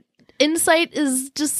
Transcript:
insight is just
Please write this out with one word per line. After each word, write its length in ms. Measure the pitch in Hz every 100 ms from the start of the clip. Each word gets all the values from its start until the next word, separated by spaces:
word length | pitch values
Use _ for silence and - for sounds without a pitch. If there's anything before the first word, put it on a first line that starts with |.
| _ _ _ -
insight 540 | 302 330 349 320 339
is 380 | 285 277 262 269
just 260 | - 302